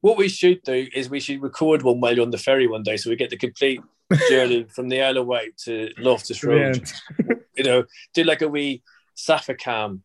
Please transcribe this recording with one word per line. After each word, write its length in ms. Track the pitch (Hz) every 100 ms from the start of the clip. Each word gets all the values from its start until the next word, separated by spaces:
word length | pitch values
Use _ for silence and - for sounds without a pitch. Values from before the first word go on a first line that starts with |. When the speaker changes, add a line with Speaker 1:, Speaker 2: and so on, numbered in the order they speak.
Speaker 1:
what 160 | 196 220
we 100 | 196
should 340 | 190 180 180
do 240 | - 131 131
is 160 | 131 127
we 120 | 139
should 200 | 135 139
record 420 | 135 - 156 156
one 180 | 131 123
while 120 | 120
you're 120 | 120 120
on 60 |
the 60 | 117
ferry 300 | - 135 123
one 160 | 110
day, 140 | 107 -
so 120 | -
we 60 | 117
get 140 | 127
the 80 | 120
complete 420 | 123 - 143 127 - _ _
Speaker 2:
<laughs> 200 | 160 -
Speaker 1:
journey 360 | 131 127 120 113
from 240 | - 127
the 120 | 131
Isle 180 | 135 131
of 80 | 123
Wight 280 | 123 113 -
to 260 | - 113 110 -
Loftus 460 | 123 117 - -
Road. 420 | 147 147 139 131 - - - 147
Speaker 2:
Brilliant. 220 | - 233 _
<laughs> 80 | -
Speaker 1:
You 80 |
know, 200 | 135 127 123 - -
do, 120 | - 165
like, 160 | 156
a 80 | 156
wee 340 | 147 143 127 _ _ _
Safa 400 | - - 156 - 127
cam 480 | - 113 107 95